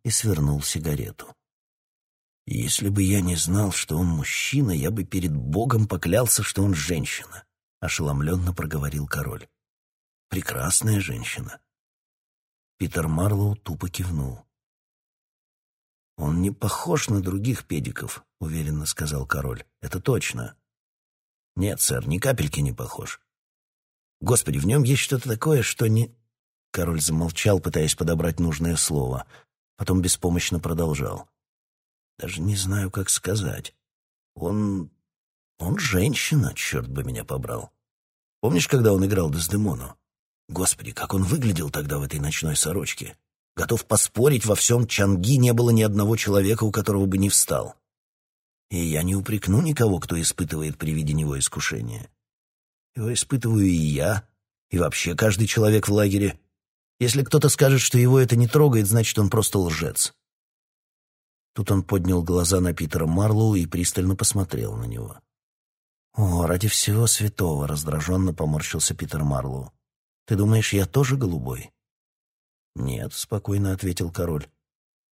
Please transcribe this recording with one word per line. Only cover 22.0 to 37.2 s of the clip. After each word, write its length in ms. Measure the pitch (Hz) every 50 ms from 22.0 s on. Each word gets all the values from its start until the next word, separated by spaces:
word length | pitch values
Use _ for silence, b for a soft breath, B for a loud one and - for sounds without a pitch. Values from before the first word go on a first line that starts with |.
| - -
ни 100 | 78 -
капельки 440 | - 135 131 - - - - 73
не 120 | 73 67 123
похож. 480 | - 67 - - - 65 - - - _ _ _ _ _ _ _ _ _ _ _ _ _ _ _ _ _ _ _ _
Господи, 360 | - 90 123 113 - - 71 71
в 80 | 71
нём 160 | 92 113 147
есть 220 | 139 117 139 127 -
что-то 260 | - 139 127 - 131
такое, 320 | 110 104 - 156 156 131
что 260 | 107 - - - 120 113
не". 240 | 110 113 117 - - _ _ _ _ _ _ _ _ _ _ _
Король 280 | - - 87 82 85 78
замолчал, 600 | 76 - 78 80 85 82 80 - - 107 101 90
пытаясь 340 | - 87 78 85 78 78 -
подобрать 460 | - 80 82 82 80 82 82 82 -
нужное 360 | 87 85 78 73 82 85 85
слово. 520 | 76 - - 82 73 65 62 65 65 - B B B B B _ _ _ _ _ _
Потом 240 | 101 - 92 92
беспомощно 580 | 87 92 - - - 90 85 87 - - 87 80
продолжал. 680 | - 82 82 82 85 80 76 67 64 50 50 50 - _ _ _ _ _ _ _ _ _ _ _ _ _ _ _ _ _ _ _
"Даже 240 | - - 92 82
не 140 | 80 101 104
знаю, 340 | 98 92 92 98 101 98 92
как 220 | - 101 95 -
сказать. 640 | - - - 90 98 107 95 80 50 - - - - _ _ _ _ _ _ _ _ _ _ _ _
Он... 560 | 78 82 87 101 107 107 101 98 95 82 - _ _ _ _ _ _ _ _ _ _ _ _ _ _
он 180 | 82 87 139 202
женщина, 800 | 175 131 104 90 95 135 127 - - - 156 147 107 67 -
чёрт 320 | - - - - 65 60 62
бы 160 | 65 71 65
меня 200 | 65 62 57